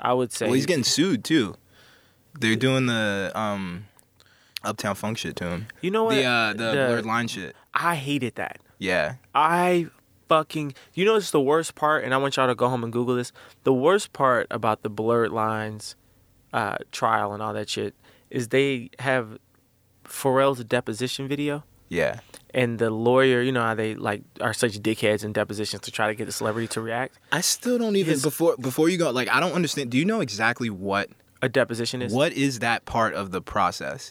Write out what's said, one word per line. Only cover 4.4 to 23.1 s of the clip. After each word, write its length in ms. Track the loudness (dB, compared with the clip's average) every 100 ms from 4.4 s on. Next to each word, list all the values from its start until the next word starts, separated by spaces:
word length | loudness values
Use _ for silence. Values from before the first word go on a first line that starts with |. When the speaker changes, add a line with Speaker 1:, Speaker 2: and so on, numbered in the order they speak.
| _ -8
Speaker 2:
Uptown 320 | -6 -4 -4 -4
Funk 200 | -4 -6
shit 180 | -8 -6
to 80 | -6
him. 220 | -6 -8 -8
Speaker 1:
You 120 | -4
know 100 | 0
what? 140 | 2 2
Speaker 2:
The, 80 |
uh, 280 | 2 2 0
the 100 | -2
Speaker 1:
The 80 | -2 2 2
Speaker 2:
Blurred 180 | 0 0
Line 220 | -2 -2
shit. 260 | -6 -10 -14 _
Speaker 1:
I 220 | -2 -2
hated 400 | -2 -2 -4 -4
that. 240 | -6 -10 -12 _ -6
Speaker 2:
Yeah. 360 | 0 0 0 -6 _
Speaker 1:
I 540 | 2 2 4 4 2 0 -10 _ _ 0
fucking, 460 | 2 2 -4 -6 -10 -10
you 100 | 0
know, 100 | 2
it's 160 | 2 2
the 100 | 2
worst 360 | 4 2 0 -2
part, 260 | 2 2
and 100 | 2
I 20 | 0
want 200 | 2 2
y'all 120 | 2
to 80 | 4
go 120 | 2
home 140 | 0
and 100 | -2
Google 220 | 0 0
this. 160 | 0 -2 -10 -20 -2
The 100 | 2
worst 400 | 4 4 4 0
part 360 | 2 2 4 0
about 320 | -2 0 0
the 80 | -2
Blurred 400 | -2 2 2 2
Lines, 640 | 0 -2 -2 -6 -10 -14 -18 _ _ _ _ _
uh, 260 | -2 -2 -4 -8
trial 420 | -2 2 2 0
and 80 | -4
all 120 | -4
that 140 | -4 -6
shit 260 | -4 -6 -8 _ _ _
is 200 | -6 0
they 420 | 2 2 -2 -8 -6
have 400 | -2 -2 -2 -12 _ _ _ _ _ _
Pharrell's 580 | -16 -4 2 4 4 0
deposition 640 | -2 -2 -2 -4 -4 -4 -6
video. 360 | -4 -4 -6 -10 _ _
Speaker 2:
Yeah. 320 | -2 -2 -4 -14 -20 -6
Speaker 1:
And 260 | -2 0 0
the 120 | -2
lawyer, 500 | 2 4